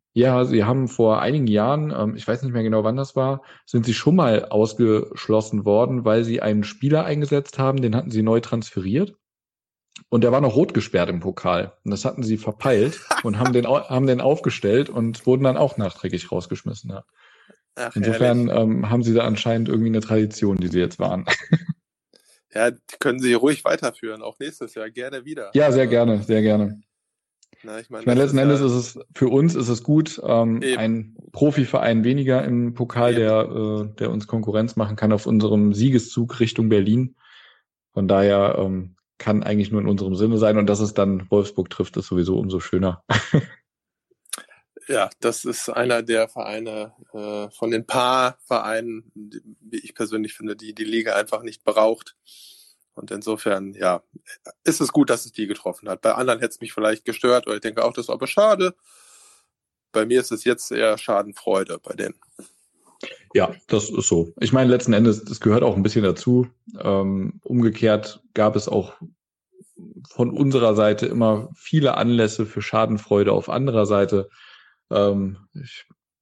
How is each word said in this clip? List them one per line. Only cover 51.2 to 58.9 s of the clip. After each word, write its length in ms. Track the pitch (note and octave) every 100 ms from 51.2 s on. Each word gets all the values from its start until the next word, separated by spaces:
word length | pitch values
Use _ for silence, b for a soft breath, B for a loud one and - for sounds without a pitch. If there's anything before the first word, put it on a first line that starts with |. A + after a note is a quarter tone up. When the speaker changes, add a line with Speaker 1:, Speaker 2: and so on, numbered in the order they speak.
| G#2 G#2+
Speaker 2:
nicht 220 | A2+ - -
braucht. 500 | G#2+ A2 A2+ - - B B B B B B _
Und 180 | - G#2
insofern, 640 | G#2 A2 G#2+ G#2+ G2 G2
ja, 300 | G2 F#2 F2 - - B B - -
ist 160 | - D#3+
es 140 | C#3
gut, 160 | D3+ C#3
dass 160 | A#2+ -
es 80 |
die 140 | - G2+
getroffen 420 | G#2 F#2+ - G#2
hat. 120 | F#2
Bei 120 | A2+
anderen 260 | A2+ B2+ A2+
hätte 120 | A#2+
es 100 | -
mich 120 | A2+
vielleicht 300 | - G#2+ G#2+ -
gestört 420 | A2+ B2 B2 A#2
oder 80 | G#2
ich 60 |
denke 220 | A2+ A2
auch, 80 | A#2
das 140 | A#2+ A#2+
ist 40 |
aber 160 | A#2 C#3
schade. 480 | - G#3+ G3 F#3 - b